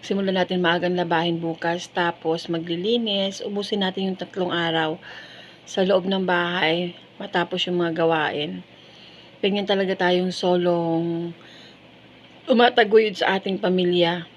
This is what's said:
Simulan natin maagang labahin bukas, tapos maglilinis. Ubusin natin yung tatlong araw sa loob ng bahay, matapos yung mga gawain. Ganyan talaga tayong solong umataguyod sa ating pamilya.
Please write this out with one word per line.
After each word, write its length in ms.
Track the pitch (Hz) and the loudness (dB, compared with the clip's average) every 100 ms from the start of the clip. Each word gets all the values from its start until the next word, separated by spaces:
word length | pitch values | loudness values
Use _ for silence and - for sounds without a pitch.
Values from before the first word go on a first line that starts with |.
Simulan 320 | - 196 196 185 | -2 -2 0 0
natin 240 | 180 185 | 0 2
maagang 380 | 175 175 175 180 | 2 2 0 0
labahin 400 | 170 170 170 165 | 0 0 0 -2
bukas, 480 | 165 160 170 170 - | -4 -4 -4 -4 -6
tapos 560 | - 170 170 160 165 - | -2 -2 -2 -4 -4 -2
maglilinis. 960 | 165 170 170 196 240 226 196 196 196 - | -6 -4 -4 0 0 0 -2 -2 -4 -6
Ubusin 400 | 202 202 208 190 | -6 -4 -2 -2
natin 260 | 185 190 | -2 -4
yung 80 | 185 | -4
tatlong 320 | 180 - 180 | -8 -4 -2
araw 460 | 170 170 165 160 156 - - - - - - | 0 0 0 -2 -4 -12 -18 -18 -20 -20 -20
sa 220 | - - 185 | -8 -2 2
loob 240 | 190 185 | 2 2
ng 180 | 190 185 | -2 2
bahay, 720 | 175 175 180 160 170 175 175 - - | 2 0 0 0 0 -2 -8 -20 -14
matapos 420 | 202 180 175 180 - | -4 -2 -2 -2 -2
yung 100 | 180 | 0
mga 240 | 170 165 | 0 2
gawain. 640 | 165 160 147 - 151 185 - - - - - - - - | 2 2 0 -2 -6 -8 -14 -20 -20 -20 -20 -20 -20 -2
Ganyan 300 | 202 202 202 | 0 0 0
talaga 260 | 196 190 190 | 0 0 2
tayong 380 | 180 180 185 | 2 2 0
solong 1000 | 180 180 180 175 170 165 165 170 170 170 170 - - - - - - - - - - | 0 2 2 2 2 2 0 0 -4 -6 -10 -20 -20 -20 -20 -20 -20 -20 -20 -20 -20
umataguyod 720 | - 233 240 240 214 220 214 190 | 0 4 4 4 6 6 4 0
sa 240 | - 190 | 0 0
ating 160 | 190 190 | -2 -2
pamilya. 720 | 196 185 180 180 170 175 170 | 0 2 2 2 2 0 -8